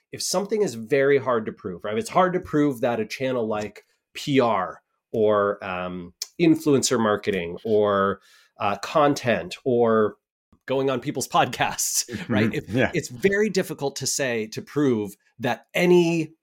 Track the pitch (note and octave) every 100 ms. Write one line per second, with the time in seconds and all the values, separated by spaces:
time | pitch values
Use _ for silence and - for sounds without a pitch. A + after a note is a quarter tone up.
0 | _ B2 - F3+ G3+ A3 F#3 A2+ A2 C#3
1 | C#3 C#3 B2+ A#2+ G#2+ F2+ F#2+ F2 G#2 A2
2 | A2 E3+ F3+ F3 - D3+ D3 A#2 A#2+ A2+
3 | G#2+ - C3 B2+ A2 G#2+ G#2 - - _
4 | _ - - C3 A#2 G2+ F2 - _ _
5 | _ A#2 G#2+ G#2 G2+ G2+ G2+ F2+ F2+ F2+
6 | F2 - - - E3 D#3 D3+ C3 - B2
7 | G#2+ G2+ G#2+ F#2+ E2+ F2 A2+ G#2+ G#2 G2
8 | G2 F#2+ _ _ _ - G#2+ G2+ - D#3+
9 | C#3+ C#3 B2+ F#2+ F2 - C3+ A#2+ A#2 A2
10 | G#2 - _ _ _ _ - C3 C3+ B2+
11 | C#3+ C3 - F3 B2+ - A2+ - - -
12 | - G#2+ - G#2 A2 - - A#2+ G#2+ D#3+
13 | - A#2+ G3 G3+ G#3+ F#3 F3+ D3+ C#3+ -
14 | C3 - C3 A#2 G#2+ - - C#3+ C#3+ A2
15 | G2+ - _ - A#2+ A#2 _ E3+ F3 F3+
16 | E3+ E3+ D3+ _